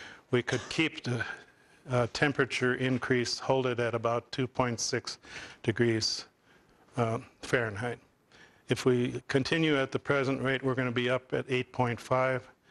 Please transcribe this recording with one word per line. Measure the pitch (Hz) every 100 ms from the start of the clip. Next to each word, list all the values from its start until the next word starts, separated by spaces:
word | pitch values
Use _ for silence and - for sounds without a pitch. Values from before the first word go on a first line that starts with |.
| - - -
we | 123
could | - 127 -
keep | - 160 -
the, | 127 120 - - - _ _ - -
uh, | 123 117
temperature | - 147 139 131 - 127
increase, | 127 131 123 - 123 120 -
hold | - 131 127
it | 120
at | 117
about | 113 117 120 -
two | - 127
point | - 123 113
six | - 120 - - - - - -
degrees, | - 107 120 110 - - - _ _ _ _ _ _ -
uh, | 113 120 - _
Fahrenheit. | - 131 113 101 120 113 _ _ _ - - _ -
If | 123
we | 131 123 123 123 -
continue | 135 127 165 160 139
at | 131
the | -
present | - 143 131 131
rate, | 127 131
we're | 135
gonna | 127 127
be | 120 123
up | 127 -
at | 135 123
eight | 127 120
point | - 120 113
five, | - 131 131 131 - - _